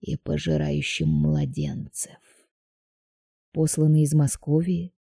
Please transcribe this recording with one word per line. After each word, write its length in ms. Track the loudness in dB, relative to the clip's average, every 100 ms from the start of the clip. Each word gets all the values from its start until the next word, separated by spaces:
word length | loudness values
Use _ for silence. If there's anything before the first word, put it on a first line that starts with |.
и 160 | -10 -8
пожирающим 920 | -4 -4 -2 -2 0 -4 -4 -2 0
младенцев». 1080 | 2 2 0 -2 -4 -6 -8 -10 -12 -12 -14 _ _ _ _ _ _ _ _ _ _ _ _ _
Посланный 500 | 0 0 4 4 6
из 100 | 4
Московии, 800 | 4 2 0 0 0 0 -2 -4 -12 _